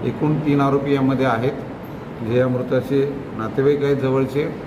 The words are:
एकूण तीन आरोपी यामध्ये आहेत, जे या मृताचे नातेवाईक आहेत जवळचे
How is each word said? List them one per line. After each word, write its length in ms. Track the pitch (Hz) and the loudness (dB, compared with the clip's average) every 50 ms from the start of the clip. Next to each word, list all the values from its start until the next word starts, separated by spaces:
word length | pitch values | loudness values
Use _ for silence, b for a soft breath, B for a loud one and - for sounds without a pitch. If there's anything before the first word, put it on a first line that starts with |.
| - | -4
एकूण 300 | 123 117 - 156 151 151 | -4 -2 -2 0 0 0
तीन 260 | 135 - 147 143 143 | 0 2 2 2 2
आरोपी 340 | 139 139 139 143 139 143 143 | 2 2 2 0 2 2 0
यामध्ये 320 | 139 131 131 135 123 131 | 2 2 2 2 2 2
आहेत, 260 | 131 117 113 120 139 - - - - - - - - - - - - - - 117 | 2 2 0 0 -2 -2 -4 -10 -10 -12 -12 -12 -12 -12 -12 -12 -12 -10 -8 -4
जे 140 | 110 117 123 | 0 2 2
या 100 | 127 127 | 2 2
मृताचे 640 | 123 123 123 - 131 127 120 - 139 139 139 143 - - - - - - | 0 -2 0 0 0 0 0 2 2 2 2 0 -2 -6 -8 -10 -8 -6
नातेवाईक 460 | 110 110 - 135 135 143 147 139 139 | -6 -4 0 2 4 4 4 4 2
आहेत 120 | 143 139 | 2 2
जवळचे 580 | 131 127 131 131 135 135 - - 139 156 165 - - - | 2 2 2 2 2 0 0 0 -2 -2 -2 -6 -8 -12